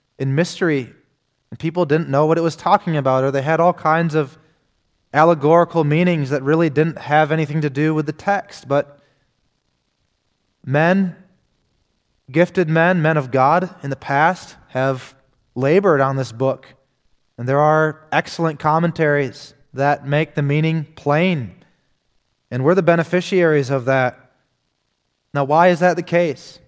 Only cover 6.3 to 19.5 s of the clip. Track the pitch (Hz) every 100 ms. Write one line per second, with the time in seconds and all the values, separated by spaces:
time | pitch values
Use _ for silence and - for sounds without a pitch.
6.3 | 139 135 160 165 143 165 - - 151 151
7.3 | 160 147 156 147 131 156 156 151 156 -
8.3 | 202 - - 131 143 139 - _ _ _
9.3 | _ _ _ _ _ _ _ _ _ _
10.3 | _ _ _ 135 143 165 196 185 - _
11.3 | _ _ _ _ _ _ _ _ _ -
12.3 | 147 175 190 160 160 170 180 156 156 127
13.3 | 127 135 175 180 - 139 135 - 139 165
14.3 | 180 - - _ 127 135 131 - _ _
15.3 | _ _ 127 135 180 196 143 135 135 120
16.3 | 113 135 - - _ _ _ _ _ _
17.3 | - 123 139 151 156 156 151 - 151 -
18.3 | - 165 151 156 160 170 - 151 143 131
19.3 | - -